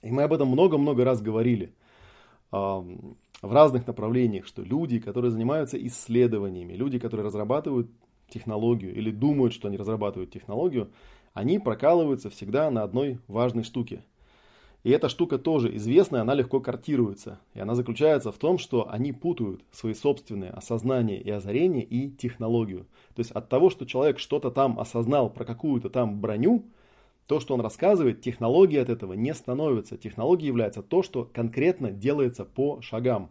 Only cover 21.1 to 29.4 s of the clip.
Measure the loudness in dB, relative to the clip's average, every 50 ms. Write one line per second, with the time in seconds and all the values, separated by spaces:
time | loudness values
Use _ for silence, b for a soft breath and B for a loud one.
21.1 | -2 -4 -6 -6 -6 -6 -6 -2 0 2 2 2 2 0 -4 -2 -4 -4 -4 -4
22.1 | -8 -8 -8 -8 -6 -4 -2 0 0 0 0 -2 -6 -12 -12 -16 b b b b
23.1 | b -6 -6 -4 -4 -10 -6 0 2 6 6 4 4 2 -12 -6 -2 2 2 2
24.1 | 0 0 -4 -4 -4 -2 -2 -2 0 2 2 2 2 -2 -6 -4 -2 -2 0 2
25.1 | 2 2 2 0 -2 -8 -10 -10 -10 -6 -2 -2 -2 0 -2 -2 -2 -2 -2 -2
26.1 | -2 -4 -4 -4 -2 2 4 4 4 2 0 b b b b b b b b b
27.1 | b b _ _ -2 -2 0 -2 -2 -2 -2 -4 -4 2 4 4 4 6 4 2
28.1 | 2 0 -6 -8 -6 -2 0 2 6 8 6 6 6 2 2 0 -2 -4 -4 -8
29.1 | -4 -2 -2 -2 -2 -4